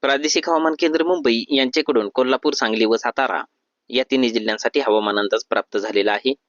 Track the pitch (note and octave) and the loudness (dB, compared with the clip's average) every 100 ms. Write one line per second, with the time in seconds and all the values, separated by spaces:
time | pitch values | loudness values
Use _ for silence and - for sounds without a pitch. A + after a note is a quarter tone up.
0 | C3+ C#3 D3+ D#3+ D#3+ E3 D#3+ D#3 E3+ D#3 | 0 0 0 -2 0 0 0 0 0 0
1 | D#3+ F3+ C3+ A#2 A2 C3+ C3 C#3+ D3 B2+ | -2 0 2 0 0 0 0 -2 0 0
2 | G#2 - B2+ C3 D3+ C#3+ A#2 A2 A2 A2+ | 0 0 0 0 0 -2 -2 0 2 2
3 | A#2+ - C3 - - _ _ _ _ A#2+ | -2 -2 -2 -2 -8 _ _ _ _ -4
4 | C3 C3+ B2 A2+ G#2+ G#2+ A#2+ - C3 G#2+ | 0 2 2 0 -2 -2 -2 0 2 2
5 | G#2 G#2 G#2 - - G2+ - G#2+ G#2 G#2 | 2 -2 0 -2 -2 -4 -2 -6 -2 0
6 | G2+ G#2 C3 C#3 | 0 0 -2 -4